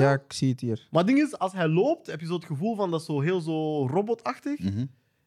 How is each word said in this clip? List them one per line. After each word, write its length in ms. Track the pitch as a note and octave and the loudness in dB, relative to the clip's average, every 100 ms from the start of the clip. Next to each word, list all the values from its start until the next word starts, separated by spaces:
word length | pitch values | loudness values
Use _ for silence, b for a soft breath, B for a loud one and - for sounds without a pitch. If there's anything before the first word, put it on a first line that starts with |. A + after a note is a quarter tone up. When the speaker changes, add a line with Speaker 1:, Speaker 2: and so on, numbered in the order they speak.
Speaker 1:
dat? 200 | C3+ C#3 - | 4 4 -2
Speaker 2:
ik 80 | |
zie 160 | - C3+ | -2 0
het 80 | B2+ | 0
hier. 260 | A#2+ A2 - | -2 -4 -2
Speaker 1:
Maar 120 | D#3 F#3 | 2 4
het 100 | C#4 | 4
ding 120 | D4+ | 2
is, 100 | - | -2
als 160 | F#3 | -4
hij 140 | F#3 E3 | 0 2
loopt, 400 | D#3+ B3 E4 - | 4 2 0 -4
heb 120 | D#3+ | -10
je 60 | E3 | -6
zo 80 | |
het 120 | F3 - | -6 -6
gevoel 300 | C#3 G3+ A3 | -4 -2 -2
van 160 | G3 | -2
dat 80 | E3 | -2
is 60 | D#3 | -2
zo 140 | D3 | -2
heel 200 | D3 F#3 | 0 0
zo 460 | D#3+ D#3+ D#3 D3+ C3 | -2 -2 -2 0 0
robotachtig. 720 | D#3 G#3 A#3 - C4 C#4+ C#4+ | 0 0 -2 -4 -6 -6 -4
Speaker 3:
Mhm. 260 | E3+ G2+ C3 - _ _ | -2 -4 -6 -10 _ _